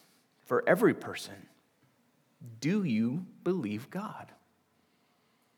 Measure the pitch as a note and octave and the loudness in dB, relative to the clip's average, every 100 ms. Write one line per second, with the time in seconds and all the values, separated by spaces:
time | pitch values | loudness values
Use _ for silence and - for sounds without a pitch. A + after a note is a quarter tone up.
0 | _ _ _ _ - B2 - F3+ G#3+ A#2 | _ _ _ _ -2 0 4 6 4 2
1 | - F#2+ - G2 - _ _ _ _ _ | -4 -10 -12 -16 -20 _ _ _ _ _
2 | _ _ _ - A#2+ A2+ C#3 G#3 F3+ A2 | _ _ _ -20 -18 -4 0 2 2 2
3 | A2+ D3 F#3 - F3 F#3 A2 G#2 - F3+ | 2 0 -6 -6 -2 -2 -2 -4 -6 -10
4 | G#3 - - - _ _ _ _ _ _ | -10 -12 -16 -20 _ _ _ _ _ _
5 | _ _ _ _ _ | _ _ _ _ _